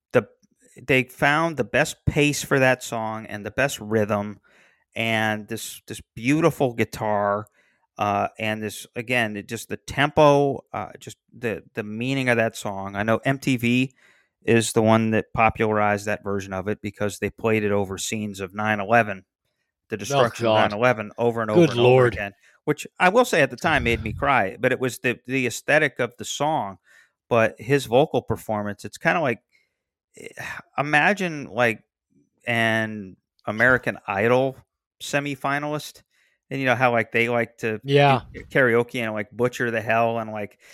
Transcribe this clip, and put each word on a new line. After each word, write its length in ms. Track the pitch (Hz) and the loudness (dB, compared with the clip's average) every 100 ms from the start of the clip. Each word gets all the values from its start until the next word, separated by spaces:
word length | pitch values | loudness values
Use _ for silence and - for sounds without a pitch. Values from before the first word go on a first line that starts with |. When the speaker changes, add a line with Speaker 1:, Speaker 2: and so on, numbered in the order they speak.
| _ | _
Speaker 1:
the, 160 | 123 107 _ _ _ _ _ | 0 0 _ _ _ _ _
they 220 | 120 131 | 0 0
found 540 | 127 - 143 151 165 143 | 0 0 0 2 0 -2
the 60 | |
best 420 | 107 123 156 - - | -2 0 -2 -4 -4
pace 380 | 160 147 139 | 0 2 0
for 160 | - 139 | 0 2
that 240 | 131 127 | 4 2
song 420 | - 117 110 110 110 | -2 -8 -6 -8 -10
and 180 | 107 101 | -12 -8
the 60 | |
best 280 | 117 139 - | -2 -4 -4
rhythm 600 | 107 110 104 104 104 98 _ _ _ _ _ - | -6 -2 0 -2 -4 -10 _ _ _ _ _ -6
and 520 | 113 110 110 107 104 | -2 0 0 -2 -6
this, 340 | 110 - - - | -10 -12 -14 -14
this 140 | 113 - - | -16 -12 -4
beautiful 580 | 117 151 165 - 135 | 0 4 4 2 0
guitar, 760 | 113 110 - 110 104 101 104 107 _ _ _ _ - | 0 -4 -2 -2 0 0 -2 -4 _ _ _ _ -4
uh, 300 | 104 101 101 - | -2 0 -2 -4
and 220 | 110 110 | -6 -4
this, 260 | 107 - - 123 | -6 -10 -12 -10
again, 420 | 113 123 110 104 | -4 -2 -2 -4
it 100 | - | -8
just 220 | 117 - | -10 -8
the 80 | 104 | -12
tempo, 840 | - - 147 160 151 143 143 127 - | -6 -2 0 6 6 6 2 -2 -8
uh, 160 | 101 98 - | -10 -10 -14
just 180 | - - _ - | -20 -20 _ -10
the, 260 | 117 87 - - | -6 -6 -8 -10
the 80 | |
meaning 460 | 104 110 123 135 127 | -8 -6 -4 -2 0
of 80 | 117 | 2
that 180 | 113 - | 0 -2
song. 380 | 107 95 98 101 | -8 -8 -6 -2
I 80 | |
know 160 | 107 113 | 0 0
M 160 | - 139 | 0 -2
T 180 | - 127 | 0 0
V 360 | 120 123 131 _ _ _ _ _ - | 2 2 0 _ _ _ _ _ 2
is 260 | 117 113 | 2 4
the 100 | 117 | 2
one 300 | 110 113 110 | 4 4 4
that 220 | 110 - | 0 0
popularized 720 | - 113 - 110 107 104 101 104 | 2 2 2 0 2 2 0 -2
that 180 | 104 | -6
version 300 | 101 101 98 | -4 -6 -6
of 160 | 95 95 | -6 -6
it 120 | 104 | -6
because 380 | 104 - 104 - | -8 -6 -6 -4
they 100 | 101 | -6
played 340 | - 117 110 | -4 0 0
it 80 | 104 | 2
over 260 | 101 95 98 | 0 -2 -6
scenes 420 | - 113 107 95 | -8 -6 -8 -8
of 140 | 95 101 | -10 -6
nine 240 | 107 104 | -2 -2
eleven, 460 | 98 117 107 95 - _ _ _ _ _ _ | 2 2 2 -2 -14 _ _ _ _ _ _
the 80 | 107 | -8
Speaker 2:
Oh, 20 | |
Speaker 1:
destruction 460 | 107 139 120 - 117 | -2 2 2 0 0
of 60 | |
Speaker 2:
God. 200 | 107 107 | 2 2
Speaker 1:
nine 80 | 104 | 2
eleven 320 | 123 110 104 - | 0 0 -4 -4
over 240 | 120 117 | -2 -2
and 80 | 110 | 0
Speaker 2:
Good 80 | 107 | 4
Speaker 1:
over 140 | 160 | 4
and 80 | 120 | 4
over 20 | |
Speaker 2:
Lord. 320 | 120 127 123 | 6 6 4
Speaker 1:
again, 200 | - 101 - _ _ | 0 -8 -12 _ _
which 240 | - 147 - - | -8 -6 -8 0
I 120 | 180 | 2
will 160 | 220 247 | 4 4
say 160 | 180 | 4
at 80 | 131 | 2
the 80 | 127 | 2
time 260 | 175 147 | 0 2
made 180 | 120 113 | 2 0
me 120 | 110 | -2
cry, 420 | - 139 127 98 - | -4 0 2 0 0
but 140 | 123 | -2
it 80 | 127 | 0
was 200 | 127 - | -2 -2
the, 200 | 131 113 - | -4 -4 -4
the 220 | 135 123 | -4 -2
aesthetic 520 | - - 147 147 - | -4 0 2 2 -2
of 160 | 120 - | -6 -8
the 60 | |
song, 540 | 104 - 143 156 101 98 _ _ _ _ - | -10 -6 -4 -2 -6 -10 _ _ _ _ -2
but 300 | 120 113 - | 2 2 0
his 280 | 104 143 120 | 0 0 2
vocal 340 | 120 156 127 | 2 2 0
performance, 640 | - 107 - 107 104 101 104 | -4 -6 -6 -6 -6 -10 -14
it's 120 | - | -6
kinda 220 | - 180 | -2 0
like, 220 | 143 117 _ _ _ _ _ _ _ - | 0 -4 _ _ _ _ _ _ _ -20
eh, 100 | - - - - - - | -18 -14 -14 -16 -12 -8
imagine, 680 | 147 151 165 196 185 151 107 | 0 2 2 2 -2 -6 -8
like, 380 | 101 120 107 _ _ _ _ _ _ - | 0 2 0 _ _ _ _ _ _ -4
an 720 | 117 113 113 110 107 95 90 _ _ - | 0 2 0 -2 -6 -12 -18 _ _ -8
American 520 | 107 120 123 - 101 - | 2 4 4 0 -6 -4
Idol 480 | 104 117 123 135 131 - _ _ _ | 0 2 2 2 -4 -16 _ _ _
semifinalist, 1040 | - 143 143 139 139 143 147 151 - - _ _ _ _ - | -6 -6 -4 -6 -4 -4 -4 -6 -8 -18 _ _ _ _ -12
and 100 | 139 | -4
you 60 | 131 | 0
know 100 | 117 | 2
how, 160 | 127 | 2
like, 200 | 120 110 | 2 0
they 160 | 117 117 | 0 0
like 300 | 120 117 - | 0 -2 -4
to 240 | 117 107 | -6 -6
Speaker 2:
Yeah. 380 | 135 143 143 127 - | 0 4 6 4 0
Speaker 1:
do 100 | - - | -16 -4
karaoke 560 | 151 127 113 120 127 | 2 4 4 2 -2
and, 120 | 113 | -6
like, 160 | 107 104 | -6 -8
butcher 400 | 104 123 - 123 | -2 -2 -2 -4
the 100 | 113 | -2
hell, 380 | 113 113 117 117 | 0 2 2 0
and, 120 | 110 | -6
like, 280 | 107 104 _ - | -8 -10 _ -20